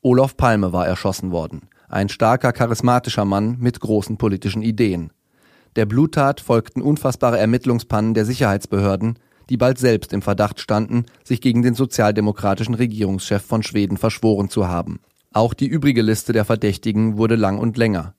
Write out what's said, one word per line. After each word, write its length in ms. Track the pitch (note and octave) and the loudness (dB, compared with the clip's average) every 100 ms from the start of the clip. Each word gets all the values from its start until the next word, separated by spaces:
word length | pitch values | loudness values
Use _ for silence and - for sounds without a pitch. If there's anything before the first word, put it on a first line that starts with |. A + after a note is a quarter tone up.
Olof 360 | C3+ B2 C3+ - | 4 4 4 2
Palme 340 | C3 G#2+ F#2+ | 2 2 0
war 140 | F2+ F2 | 0 -2
erschossen 440 | F#2 G2+ F2+ F#2 | -2 -4 -4 -6
worden. 380 | F2 D#2+ D#2+ - _ _ | -4 -6 -10 -18 _ _
Ein 220 | - G2+ | -4 -4
starker, 460 | - A2+ B2 B2+ | 0 2 2 0
charismatischer 720 | - A#2 A2+ B2+ B2 - A2+ G2+ | 0 -2 0 2 2 0 -2 0
Mann 320 | G2 G#2+ B2 | 0 -2 -2
mit 200 | A#2+ - | -2 -4
großen 360 | - G#2+ F#2+ G#2+ | -2 -2 -2 -4
politischen 460 | A2 G2 G2+ G2+ | -2 -2 -4 -2
Ideen. 500 | G#2+ G#2+ A2+ F2 D#2+ _ _ _ _ _ _ - | -4 0 0 0 -6 _ _ _ _ _ _ -4
Der 80 | |
Bluttat 560 | G#2+ A2+ D#3+ D#3 C#3 C#3 | 0 2 2 2 0 0
folgten 400 | - A#2 - - | 0 0 0 -4
unfassbare 580 | C#3+ D3 C3 B2+ B2 A#2 | -2 0 -2 0 0 2
Ermittlungspannen 760 | G#2+ B2 B2+ A#2+ - G#2+ A2 | 2 2 0 -2 0 -2 0
der 100 | A2 | 0
Sicherheitsbehörden, 920 | G#2+ B2+ A#2 G2 - G2 G2+ F#2+ A2 A#2 _ _ _ | 0 0 0 0 -2 0 0 0 -2 -6 _ _ _
die 80 | B2 | 0
bald 180 | B2 B2+ | 2 2
selbst 380 | B2+ A2 - | 2 2 -2
im 80 | G2+ | -4
Verdacht 360 | G2+ G2 G#2 - | -2 0 0 -2
standen, 460 | - G#2+ G#2+ A#2+ A#2 _ | -2 -2 0 -2 -4 _
sich 200 | - B2 | -6 -2
gegen 180 | C3 A#2+ | 2 2
den 140 | A#2+ | 2
sozialdemokratischen 1000 | A#2 C3+ - G#2+ G#2+ G#2 G2+ G2+ G2 A2 | 0 -2 2 2 2 0 0 -2 -2 -2
Regierungschef 720 | A#2 B2 A2 G2+ F#2+ - G2+ | -2 -2 0 -2 -2 -2 -4
von 180 | - A2+ | -2 -4
Schweden 360 | G#2 G#2+ G2+ F#2+ | -2 -2 -2 0
verschworen 500 | A2+ - A2+ G#2 G2 | -2 0 0 2 0
zu 200 | - F#2 | -2 -2
haben. 320 | F2 E2 D#2+ _ _ _ | -2 -6 -10 _ _ _
Auch 180 | G#2+ A2+ | 0 0
die 160 | - C#3+ | 0 -2
übrige 320 | D#3+ C#3+ A#2+ | 0 2 2
Liste 320 | G#2+ A2 - | 2 0 0
der 140 | A2+ G#2 | 0 2
Verdächtigen 720 | A2+ G#2+ G2 A2+ G#2+ A2 G#2 | 0 0 -2 -2 0 0 2
wurde 180 | A2 A2+ | 2 2
lang 220 | G2+ G2+ | 0 0
und 180 | A2+ G#2+ | -2 0
länger. 380 | A2+ F#2+ E2 | 0 0 -4